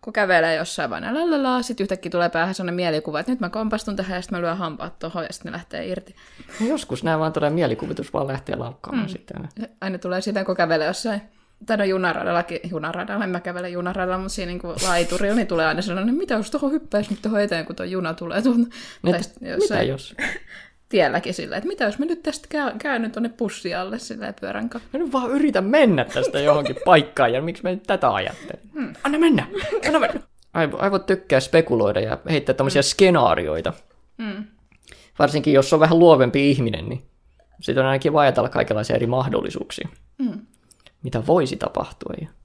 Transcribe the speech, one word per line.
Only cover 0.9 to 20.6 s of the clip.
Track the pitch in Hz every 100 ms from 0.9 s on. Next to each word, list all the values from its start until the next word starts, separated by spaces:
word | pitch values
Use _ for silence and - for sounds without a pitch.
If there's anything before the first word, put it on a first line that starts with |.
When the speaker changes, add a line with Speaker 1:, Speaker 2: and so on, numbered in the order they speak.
Speaker 1:
vaan, | - -
la, | 269 339
la, | 302
la, | 269 254
sit | 240 233
yhtäkkiä | 196 185 175
tulee | 175 175
päähän | 165 170
semmonen | 190 180
mielikuva, | 175 175 156 156 151
että | 202
nyt | 254
mä | 180
kompastun | 214 220 214 - 196
tähän | 185 180
ja |
sit | 185
mä | 180
lyön | 170 180
hampaat | 170 151 165 -
tohon | 165 180
ja | 160
sit | -
ne | 165
lähtee | 156 - - 185
irti. | 185 - - - - - -
Speaker 2:
No | 220
joskus | 294 - -
nää | 165 156
vaan | 156
tulee | 156 147
mielikuvitus | 160 147 113 - - -
vaan | - 135
lähtee | 135 - -
laukkaamaan | 120 127 - 262 196
Speaker 1:
Mm. |
Speaker 2:
sitten. | 180 - - 147 - 226 _
Speaker 1:
Aina | 190 185
tulee | 180 185
sitä, | 202 196
kun | 190 185
kävelee | 170 160 156
jossain, | 185 226 202 - _ _ _ 214
tai | 214
no |
junaradallakin, | 196 190 185 156 180 170 170 170 170
junaradalla, | 170 156 175 202 202
en | 196
mä | 180
kävele | 180 175 180
junaradalla, | 175 175 190 180 185
mut | 190
siinä | - 175
niinku | 180 175 165 -
laiturilla, | 175 170 180 202 226
niin | -
tulee | 170 160
aina | 156
sellainen, | 196 180 208
mitä | 277 381
jos | 226 208
tohon | 294 277
hyppäis | 294 - 208 208
nyt | 208
tohon | 214 214
eteen, | 202 170 160
kun | -
toi | 180
juna | 185 170
tulee | 165 170 190
tuonne. | 247 240 233 - - -
Speaker 2:
Niin, | 180
Speaker 1:
Tai | 175
Speaker 2:
et | -
Speaker 1:
sit | -
Speaker 2:
mitä | -
Speaker 1:
jossain | - 403 208 -
Speaker 2:
jos? | 135 - - - - - -